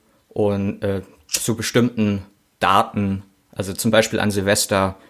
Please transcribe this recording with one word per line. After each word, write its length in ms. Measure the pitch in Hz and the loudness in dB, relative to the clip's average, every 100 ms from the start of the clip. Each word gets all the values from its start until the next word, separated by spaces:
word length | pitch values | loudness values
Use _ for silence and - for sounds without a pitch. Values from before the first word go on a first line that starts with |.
| _ _ _ | _ _ _
und, 520 | - 104 101 98 107 | -2 0 0 -4 -4
äh, 180 | 101 98 92 - _ | -4 -4 -6 -18 _
zu 280 | - - 113 | -6 -4 -4
bestimmten 720 | 110 123 120 - 104 101 92 _ _ _ | 0 2 2 2 0 0 -6 _ _ _
Daten, 640 | 92 98 113 104 98 98 - _ _ | 2 2 2 -2 -2 -4 -8 _ _
also 220 | - 95 | -10 -8
zum 180 | 95 113 | -4 2
Beispiel 280 | 110 110 107 | 2 2 0
an 120 | 104 | -2
Silvester 640 | 101 95 104 - 101 95 - - | 0 2 0 2 0 0 -4 -16